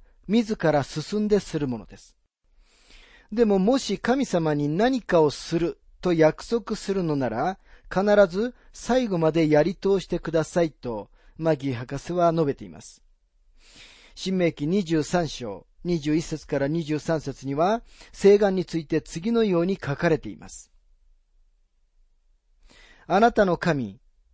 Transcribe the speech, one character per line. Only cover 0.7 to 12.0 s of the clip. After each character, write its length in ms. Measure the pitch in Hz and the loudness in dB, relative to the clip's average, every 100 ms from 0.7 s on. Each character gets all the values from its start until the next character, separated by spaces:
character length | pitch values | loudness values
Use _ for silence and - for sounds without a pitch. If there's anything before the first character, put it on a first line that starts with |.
| 147 | 0
進 380 | 131 - 147 208 | 0 -6 -6 -4
ん 80 | 214 | 0
で 100 | 208 | 0
す 180 | - 156 | 0 -4
る 120 | 143 | -4
も 100 | 117 | -6
の 80 | - | -10
で 120 | 98 | -20
す。 180 | - _ _ _ _ _ _ _ _ - - - _ | -20 _ _ _ _ _ _ _ _ -20 -20 -20 _
で 140 | 208 | 0
も、 160 | 226 196 | 4 4
も 180 | 190 269 | 4 2
し 200 | - 196 | 0 -2
神 280 | - 269 262 | 0 0 0
様 280 | 180 160 | 0 0
に 140 | 147 147 | 0 0
何 340 | 160 233 269 | 0 0 0
か 180 | - 175 | 0 4
を 80 | 151 | 4
す 260 | - - 160 | 0 -4 -2
る 220 | 165 - _ - | -2 -6 _ -6
と 120 | - | -2
約 320 | 170 156 160 | 4 4 2
束 300 | - 233 196 | -4 -6 -4
す 180 | 214 - | -6 -4
る 120 | 196 | -2
の 100 | 170 | -2
な 140 | 143 127 | -2 -2
ら、 300 | 107 160 190 _ - - | -2 -4 -6 _ -20 -6
必 140 | 180 208 208 196 | -2 4 6 4
ず 300 | 180 240 - - | 2 -4 -6 -20
最 340 | - - 254 240 | -10 -2 0 0
後 120 | 180 | 0
ま 120 | 160 | 2
で 180 | 156 156 | 2 4
や 140 | 147 | 4
り 140 | 160 190 | 2 0
通 240 | 196 196 | 0 0
し 80 | - | -2
て 100 | 175 | -6
く 140 | - | -2
だ 100 | 160 | -2
さ 220 | 156 180 | -2 0
い 80 | 170 | -2
と 380 | - 123 110 101 _ - - | -4 -10 -10 -12 _ -20 -6
マ 200 | 160 151 | -2 -2
ギ 140 | 135 | -2
ー 40 | |
博 240 | 120 127 | -6 -8
士 140 | 139 | -10